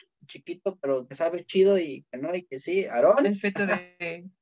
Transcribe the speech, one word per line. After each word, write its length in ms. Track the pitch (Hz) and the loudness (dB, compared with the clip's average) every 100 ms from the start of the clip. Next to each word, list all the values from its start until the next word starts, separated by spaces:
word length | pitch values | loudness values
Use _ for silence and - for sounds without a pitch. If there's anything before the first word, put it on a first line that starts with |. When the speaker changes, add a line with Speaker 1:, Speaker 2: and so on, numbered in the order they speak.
| _ _ - | _ _ -20
Speaker 1:
chiquito, 540 | - - 175 196 190 | -20 -14 -6 -6 -4
pero 240 | 139 135 123 | -2 -2 -4
que 60 | 143 | -4
sabe 300 | 165 175 - | -4 -4 -2
chido 320 | 196 196 196 | 4 6 4
y 260 | 160 139 - | 0 -8 -12
que 80 | 123 | -10
no, 160 | 139 | -6
y 120 | 180 175 | -6 -8
que 120 | 135 | -12
sí, 260 | - 190 180 | -4 -2 0
Aarón. 400 | 120 151 226 208 | 4 6 6 4
Speaker 2:
El 100 | 202 | 2
feto 280 | 202 196 196 | -2 -2 -2
de 640 | 190 180 180 170 170 185 _ | -2 -6 -10 -8 -8 -14 _